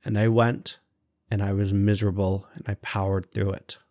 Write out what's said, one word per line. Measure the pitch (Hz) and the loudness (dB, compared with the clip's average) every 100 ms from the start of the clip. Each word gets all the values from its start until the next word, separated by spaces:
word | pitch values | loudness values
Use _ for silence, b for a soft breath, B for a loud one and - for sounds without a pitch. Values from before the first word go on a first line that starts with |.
| - | -2
And | 107 | 0
I | 110 | 2
went, | 113 117 - - - _ _ _ _ _ | 4 2 0 -8 -16 _ _ _ _ _
and | 104 | -2
I | 101 | 0
was | 98 101 | 0 2
miserable, | 101 101 104 104 95 95 98 - | 2 2 2 0 0 0 0 -6
and | - - | -14 -8
I | 101 | -8
powered | - 107 98 98 - | -6 -4 0 -2 -2
through | - 98 | -2 -2
it. | 95 _ - _ | -2 _ -18 _